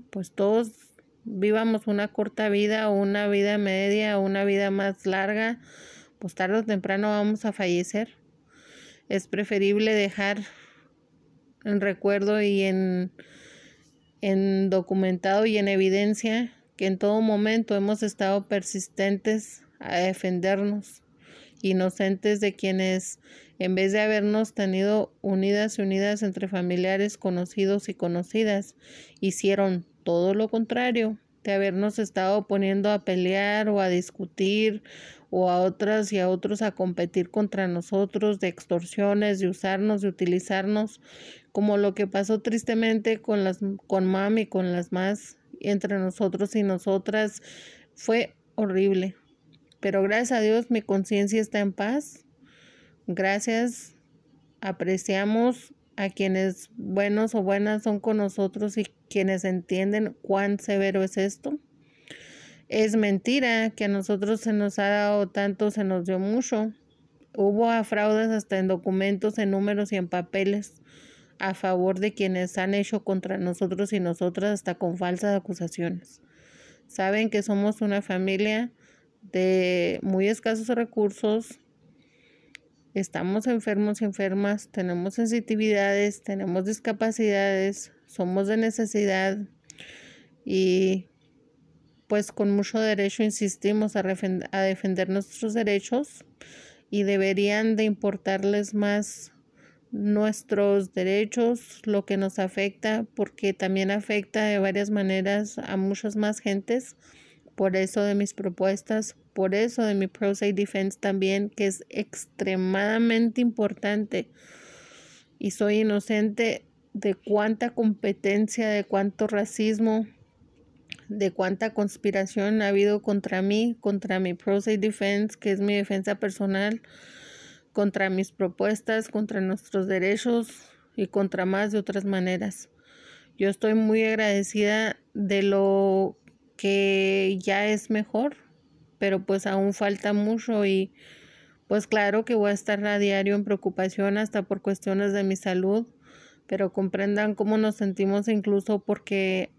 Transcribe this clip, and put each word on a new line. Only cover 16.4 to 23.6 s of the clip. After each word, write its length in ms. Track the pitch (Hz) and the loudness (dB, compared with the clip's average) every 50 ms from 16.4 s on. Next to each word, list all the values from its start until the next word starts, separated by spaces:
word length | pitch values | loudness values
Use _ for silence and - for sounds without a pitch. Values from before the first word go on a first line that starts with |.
| 247 233 - _ _ _ _ | -2 -4 -8 _ _ _ _
que 100 | - 196 | -4 -2
en 120 | 190 190 185 | -2 0 0
todo 220 | - 202 208 220 | 2 2 2 2
momento 560 | 226 220 214 202 208 214 220 226 220 - 208 | 2 2 2 2 2 2 2 0 0 0 0
hemos 260 | 202 196 202 214 208 | 0 0 0 0 0
estado 460 | 220 208 - - 202 190 196 202 196 - | -2 -4 -2 -2 0 0 0 0 -2 -2
persistentes 1120 | 208 196 185 - - 190 185 - - - 196 196 202 196 - 214 214 220 208 - - - _ _ _ - | -4 -4 -2 -4 -6 -8 -8 -8 -4 -2 0 0 0 0 0 -2 -2 -2 -4 -8 -14 -14 _ _ _ -14
a 200 | - - - 175 | -8 -4 -2 0
defendernos, 1040 | 180 190 190 - - 185 180 180 170 190 202 196 202 208 208 208 196 - - - _ _ _ _ - - - - - - - - | 0 0 -2 -2 -2 -2 -2 0 0 0 0 0 0 -2 -2 -4 -6 -10 -16 -20 _ _ _ _ -20 -20 -20 -20 -20 -20 -10 -4
inocentes 800 | - 190 185 185 185 185 - - 202 190 196 185 - 208 208 202 | 0 0 2 2 2 0 0 0 0 0 0 0 0 0 0 0
de 160 | 208 202 196 | 0 -2 -2
quienes, 640 | - - 190 190 190 190 185 185 185 - - - - _ - - - - - _ | -2 -2 -2 0 0 0 0 0 -2 -4 -6 -10 -14 _ -20 -20 -20 -20 -16 _
en 160 | - | -6